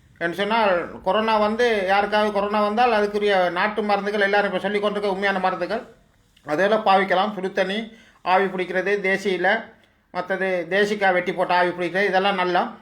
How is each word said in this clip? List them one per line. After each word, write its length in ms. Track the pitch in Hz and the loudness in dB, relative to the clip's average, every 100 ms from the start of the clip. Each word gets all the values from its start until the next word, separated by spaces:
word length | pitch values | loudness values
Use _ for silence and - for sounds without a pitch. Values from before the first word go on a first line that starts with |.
| _ - | _ -6
ஏன்னு 120 | 170 | -6
சொன்னால், 720 | 170 202 226 214 175 135 110 | -2 0 2 2 2 -2 -6
கொரோனா 340 | 185 196 220 220 | -2 0 2 2
வந்து, 480 | 208 226 240 208 185 | 2 2 0 2 2
யாருக்காவது 460 | 196 202 214 214 | 2 2 2 0
கொரோனா 280 | 202 202 208 | 0 -2 0
வந்தால், 320 | 208 214 247 | 0 2 2
அதுக்குரிய 580 | 214 208 208 208 196 180 | 2 0 0 2 2 2
நாட்டு 320 | 175 208 214 | 0 -2 0
மருந்துகள் 380 | 208 202 202 208 | 0 0 -2 0
எல்லாரும் 260 | 196 202 202 | 2 2 0
இப்ப 120 | 185 | -2
சொல்லிக் 240 | 190 208 | -2 -2
கொண்டிருக்க 300 | 208 208 202 | -2 -2 -2
உண்மையான 260 | 190 202 196 | -2 0 0
மருந்துகள், 480 | 185 180 175 220 - - _ _ _ _ 143 | -2 -2 -4 -6 -8 -18 _ _ _ _ -4
அதெல்லாம் 400 | 151 196 214 214 | 0 2 2 4
பாவிக்கலாம். 480 | 190 190 180 214 | 2 4 0 0
சுடு 180 | 208 190 | -2 -6
தண்ணி, 440 | 196 190 208 226 - - _ | -2 -2 -4 -8 -14 -20 _
ஆவி 220 | - 185 | 0 2
பிடிக்கிறது, 560 | 196 190 180 185 185 202 | 2 -2 -4 -2 -2 0
தேசியில, 640 | 190 190 202 180 185 220 - - _ _ _ | 0 -2 -2 0 0 0 -4 -18 _ _ _
மத்தது 540 | 180 175 190 185 180 165 | -8 -4 -4 -2 -4 -2
தேசிக்காய் 420 | 190 208 208 196 | 0 0 2 2
வெட்டி 200 | 180 180 | 2 0
போட்டு 220 | 175 180 | -2 0
ஆவி 140 | 180 180 | 2 2
பிடிக்கிறது, 360 | 175 175 180 | 0 -4 -2
இதெல்லாம் 300 | 202 185 190 | 0 2 0
நல்லா. 420 | 185 180 175 233 - | 0 0 0 -2 -6